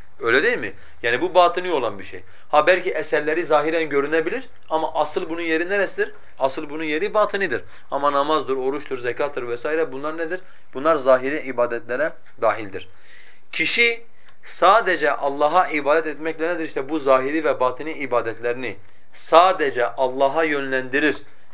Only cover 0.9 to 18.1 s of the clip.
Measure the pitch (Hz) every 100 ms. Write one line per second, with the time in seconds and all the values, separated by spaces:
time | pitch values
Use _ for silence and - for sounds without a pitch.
0.9 | - 120 123 175 175 175 175 180 156 117
1.9 | 101 92 92 - - - 151 151 185 -
2.9 | - 147 156 151 160 156 151 151 165 156
3.9 | 139 143 160 160 233 - - - 160 156
4.9 | - 147 190 170 165 170 160 175 202 180
5.9 | - 214 - - - 135 160 151 151 156
6.9 | 151 202 214 208 208 190 117 - - -
7.9 | 139 143 139 143 156 123 135 131 143 -
8.9 | 127 120 117 143 135 120 120 151 160 160
9.9 | 131 147 160 160 185 - - - 127 151
10.9 | 156 127 127 131 147 127 120 120 117 110
11.9 | 123 156 - - - 113 104 104 92 -
12.9 | - - - - - - - 156 - 233
13.9 | 233 - - - - - - 170 214 185
14.9 | 165 147 - 143 139 147 175 151 151 139
15.9 | 160 156 147 160 156 160 170 156 147 135
16.9 | 156 135 131 135 156 151 131 127 120 151
17.9 | 139 135